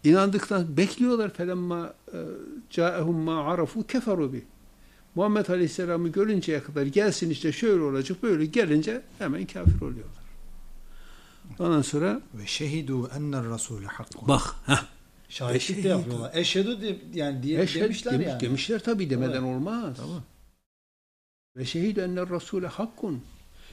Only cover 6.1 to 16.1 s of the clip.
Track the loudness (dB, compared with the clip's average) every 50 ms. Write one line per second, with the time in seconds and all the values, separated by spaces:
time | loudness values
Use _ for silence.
6.1 | 2 2 2 4 2 0 2 0 -2 -2 -2 -4 -2 0 0 2 4 4 4 4
7.1 | 2 2 0 -2 -2 0 0 -2 0 2 4 4 4 4 4 2 0 0 0 -2
8.1 | -4 -2 2 2 4 4 2 2 2 2 4 4 4 2 2 0 -4 -6 -8 -12
9.1 | -10 -6 -4 -2 -2 -2 -4 -6 -8 4 4 4 4 4 -2 -4 -6 -8 -10 -14
10.1 | -14 -14 -16 -16 -14 -14 -14 -14 -14 -14 -14 -14 -16 -16 -16 -16 -16 -18 -18 -18
11.1 | -20 -20 -20 -20 -20 -20 -18 -18 -6 -2 2 4 4 4 4 2 0 0 2 2
12.1 | 0 -2 -6 -12 -14 -12 -6 -6 -4 -4 -2 -2 -2 -2 -2 -2 -2 -2 -2 -4
13.1 | -6 -6 -4 -2 -2 -2 -2 -4 -4 -6 -6 -6 -8 -8 -8 -10 -10 -10 -12 -14
14.1 | -14 -2 4 4 4 4 4 -2 -8 -6 2 2 2 2 2 -6 -16 -20 -20 -20
15.1 | -20 -20 -20 -16 -10 -6 -2 0 0 0 0 -2 -4 0 2 2 2 2 0 -2